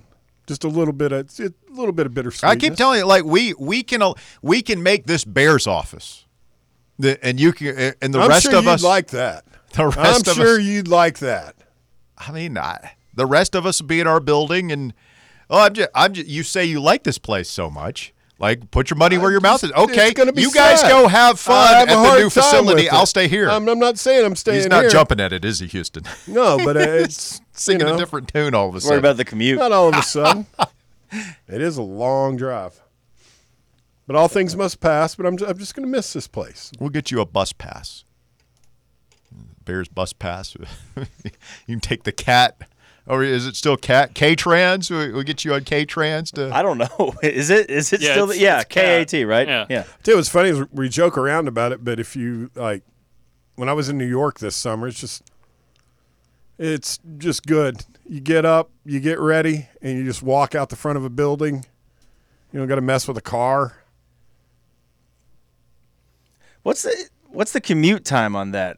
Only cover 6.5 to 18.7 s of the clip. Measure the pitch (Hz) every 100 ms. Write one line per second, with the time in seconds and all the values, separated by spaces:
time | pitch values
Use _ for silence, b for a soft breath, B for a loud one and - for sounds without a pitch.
6.5 | _ _ _ _ - 135 139 127 127 160
7.5 | 135 143 131 131 - 135 139 240 170 277
8.5 | 190 175 165 175 190 - 123 123 78 -
9.5 | _ _ - 151 135 165 240 190 233 233
10.5 | 220 202 208 175 175 170 - 135 98 78
11.5 | - _ _ _ _ _ _ 143 160 170
12.5 | 101 69 - - - _ 120 131 151 190
13.5 | 190 180 - 151 165 165 160 139 147 151
14.5 | 175 180 143 131 - b b b b b
15.5 | 180 208 214 175 127 190 185 143 147 -
16.5 | 190 170 147 147 247 - - - 98 87
17.5 | - 85 71 78 - - _ _ _ 101
18.5 | 120 110